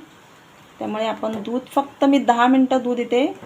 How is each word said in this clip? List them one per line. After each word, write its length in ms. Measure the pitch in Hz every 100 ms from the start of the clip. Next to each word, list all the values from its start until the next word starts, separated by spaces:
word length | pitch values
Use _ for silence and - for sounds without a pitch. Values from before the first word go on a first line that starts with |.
| - - - - - - - -
त्यामुळे 280 | 220 214 220
आपण 360 | 208 220 220
दूध 180 | 214 247 -
फक्त 380 | 285 277 -
मी 140 | 277 277
दहा 280 | 220 233 247
मिनटं 320 | 262 262 262
दूध 160 | 240 240
इथे 360 | 233 240 311 381